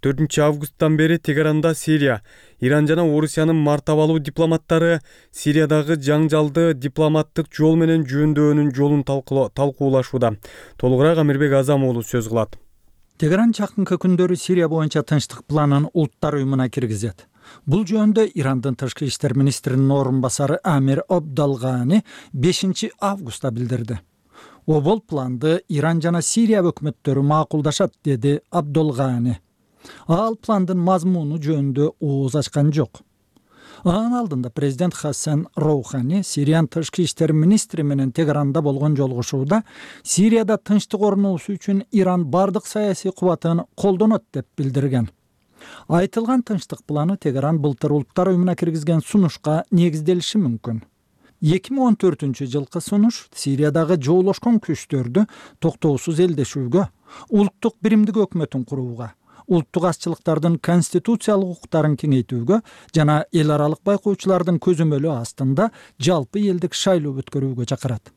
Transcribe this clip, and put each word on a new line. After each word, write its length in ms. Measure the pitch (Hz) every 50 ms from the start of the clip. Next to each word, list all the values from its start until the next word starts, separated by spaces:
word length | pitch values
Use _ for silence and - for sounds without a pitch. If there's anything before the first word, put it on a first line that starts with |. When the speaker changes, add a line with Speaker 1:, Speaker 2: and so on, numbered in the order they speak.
Speaker 1:
Төртүнчү 400 | - 135 139 135 156 147 - -
августтан 560 | 147 147 151 147 147 - _ _ 165 156 156 151
бери 220 | 156 160 170 165
Теheranda 560 | _ - 147 139 156 156 151 156 151 165 160
Сирия, 480 | - - - 156 156 143 135 120 104 - - - - - _ _ _
Иран 280 | - 127 143 151 151 147
жана 180 | 160 165 175
Орусиянын 500 | 160 147 151 156 151 - - 156 160 165
мартабалуу 640 | 160 151 147 147 147 - - 151 151 156 156 160 160
дипломаттары 800 | 143 151 - - 165 165 165 160 _ _ 170 160 165 170 170 156 - - - - _ _
Сириядагы 640 | _ - - 147 143 156 156 143 156 151 147 143 165
жаңжалды 800 | 156 135 139 147 151 160 156 147 156 151 151 139 165 170 165 160
дипломаттык 760 | 131 127 147 - - 156 151 156 156 151 - _ - 160 - -
жол 240 | - 151 156 160 165
менен 260 | 165 160 165 165 156
жөндөөнүн 720 | 127 131 143 151 151 151 147 151 147 147 151 147 147 127
жолун 280 | 127 143 147 147 143 135
талкуулашууда. 1300 | - 139 139 - - 135 135 131 101 _ - 139 143 135 - 143 139 135 131 123 - - 127 120 113 107 104 - - - - - - -
Толугураак 440 | - - 127 131 127 139 156 170 165
Амирбек 340 | 156 147 139 135 151 147 135
Азам 320 | 135 135 135 147 139 135
уулу 160 | 131 123 117
сөз 260 | 110 - - 123 110 110
кылат. 300 | 113 113 110 - - - _ _ _ _ _ _ _ _ _ _ _ _
Speaker 2:
Тегеран 340 | - 151 170 190 226 233 220
жакынкы 460 | - 208 196 - - 190 - 185 175
күндөрү 340 | - 185 180 175 180 180 180
Сирия 320 | - - - 185 180 170 156
боюнча 360 | 156 160 160 151 - 156 143
тынчтык 420 | - 151 143 - - - - -
планын 420 | _ 143 151 147 143 143 143 147 156 _
улуттар 400 | 175 156 139 _ _ - 151 147
уюмуна 340 | 143 135 135 139 131 131 123
киргизет. 580 | - - 123 113 110 98 104 117 101 _ - _ _ _ _ - - - _ -
Бул 180 | 135 196 220
жөнүндө 400 | 165 208 214 214 208 208 220 220 - -
Ирандын 400 | 180 135 135 135 127 113 139 123
тышкы 320 | - 139 127 - - 156
иштер 300 | 135 - - - 139 120 135
министринин 540 | 135 139 127 - - 135 127 131 135 135
орун 300 | 139 139 135 127 131 135
басары 360 | 123 127 - - 143 135 151 - _
Амир 400 | - 160 139 135 135 135 139 - _
Абдалгани 920 | 190 175 156 156 135 156 147 143 139 123 120 131 127 127 123 127 170 220 - - - - - - -
бешинчи 580 | 139 123 175 180 - - 190 185 - - 220 - _
августта 520 | - 202 202 196 180 117 107 - - 135
билдирди. 480 | 113 117 123 117 127 120 117 107 120 95 _ _ _ _ _ _ _ - - - - _ _
"Обол 360 | - 156 151 139 160 214 226
планды 600 | - _ 165 143 131 127 127 120 113 156 165 180 - _
Иран 320 | 165 147 139 160 165 165
жана 200 | 151 170 170 170 156
Сирия 400 | - - 226 233 214 220 202 175
өкмөттөрү 580 | 175 151 - 143 151 - _ _ 147 135 135
макулдашат", 720 | 139 143 151 156 156 - - 156 143 151 147 - 196 123 _ _ _
деди 360 | 156 139 120 107 139 143 151 _ _
Абдалгани. 920 | - 175 156 147 143 165 160 151 135 117 139 131 123 120 117 123 120 - _ _ _ _ _ _ _ _ _ - - - - -
Ал 280 | 165 175 220 226 226
пландын 420 | 214 - - 220 202 180 170 190 180
мазмуну 640 | 170 180 190 180 160 190 185 175 156 143 151 165
жөнүндө 540 | 147 147 160 147 139 139 131 139 147 156 - _
ооз 360 | - 147 139 139 139 131 123
ачкан 360 | 151 135 - - 151 143 151
жок. 300 | 147 156 139 - _ - - _ _ _ _ _ _ _ _ _ _ _ - - - - -
Анын 300 | 180 170 202 226 233 247
алдында 380 | 247 240 196 151 127 123 123 -
президент 400 | - 143 143 135 127 180 175 -
Хасан 540 | - - 151 139 - - 156 151 143 175 - _
Роухани 680 | - 147 151 151 139 120 - - 135 120 127 170 202 185
Сириянын 440 | - - 147 143 143 156 165 160 -
тышкы 340 | - 165 160 - - - 175
иштер 300 | 151 - - 165 151 156
министри 480 | 156 156 175 208 214 - - - 165
менен 300 | 156 143 143 139 135 131
Тегеранда 500 | 120 - 165 147 147 147 147 139 135 160
болгон 340 | 151 143 139 135 143 151 151
жолугушууда 680 | 135 143 131 131 120 120 - - 135 131 143 190 226 214 _ - - - - - - _
Сирияда 560 | - - 175 196 220 220 226 220 190 220 202
тынчтык 420 | _ - 208 208 - - - 196
орносуу 540 | 208 208 202 196 202 202 190 156 - - 202
үчүн 260 | 180 - - 196 196 - _
Иран 340 | - 208 190 185 180 180 175
бардык 420 | 139 120 180 190 196 185 214 - -
саясий 440 | - 214 214 208 185 - - 190
кубатын 520 | 185 - 185 180 170 156 - 165 170 170 - _ _
колдонот 480 | - - 202 185 175 208 220 226 196 _ _
деп 140 | - 139 123 _ _
билдирген. 540 | - 147 135 127 139 135 143 127 123 117 - _ _ _ _ _ _ _ _ _ _ - - - - - _
Айтылган 560 | 151 170 185 196 - 226 226 226 262 254 233
тынчтык 400 | - 220 180 - - - - _
планы 320 | - 151 147 147 170 196 185
Тегеран 400 | - 156 127 135 135 147 165 160
былтыр 360 | 143 147 139 - - 147 143
улуттар 360 | 147 139 _ _ - 180 190
уюмуна 260 | 185 175 180 180 175
киргизген 460 | - - 170 160 160 147 147 165 160
сунушка 640 | - - - 208 190 160 - - _ 151 151 160 - _
негизделиши 640 | - 175 170 175 151 156 156 160 185 175 160 - - 220
мүмкүн. 460 | 190 131 117 110 _ 127 117 113 - _ _ _ _ _ _ _ _ _ _ _
Эки 320 | - 151 165 190 - - 262
миң 140 | 277 254 247
он 100 | 214 -
төртүнчү 480 | - 185 156 - - 139 127 - 143
жылкы 360 | 127 120 147 139 - - 175
сунуш 480 | - - 202 202 208 233 226 - - _ _
Сириядагы 640 | - - 143 139 131 151 151 143 165 165 151 185 165
жоолошкон 600 | 127 131 170 185 185 196 190 - - 240 233 214
күчтөрдү 640 | - - 156 - - _ - 135 127 117 123 180 214 - - - - - _ _
токтоосуз 640 | - 165 - - - 160 143 127 - - 165 147
элдешүүгө, 640 | 180 180 165 139 135 - - 143 131 120 127 180 196 - _ _ _ _ - - - _
улуттук 460 | 254 202 208 190 _ _ - 226 - _
биримдик 360 | - 214 214 214 214 208 196 220
өкмөтүн 440 | 202 185 - 180 156 - - 135 123
курууга, 480 | - 143 131 127 123 120 113 123 110 - _ _ _ _ - -
улуттук 400 | - 196 170 - _ - 180 160 185
азчылыктардын 680 | - - - - 165 - _ - 160 156 151 170 170 160
конституциялык 1000 | - - 170 175 160 - - 180 - - 233 - - - 214 196 196 180 175 -
укуктарын 400 | - - - 160 151 156 147 123
кеңейтүүгө 640 | - 151 135 131 117 _ 131 120 117 123 190 226 - - - - - - -
жана 300 | 160 156 147 151 151 160 - -
эл 180 | 170 151 151
аралык 300 | 151 147 147 151 156 - _
байкоочулардын 720 | 196 202 196 _ 208 196 - - 190 190 180 170 170 175 156
көзөмөлү 520 | - 185 180 151 165 156 151 139 143 165 151
астында 560 | 120 117 - - - 139 131 135 139 208 226 - - - - _ _
жалпы 460 | 135 156 185 160 131 - - 202 208 202
элдик 260 | 185 175 160 180 -
шайлоо 440 | - - 196 190 175 147 147 135 135
өткөрүүгө 440 | 131 - - 143 135 135 127 120 123 117
чакырат. 440 | 135 - - 135 123 104 _ - _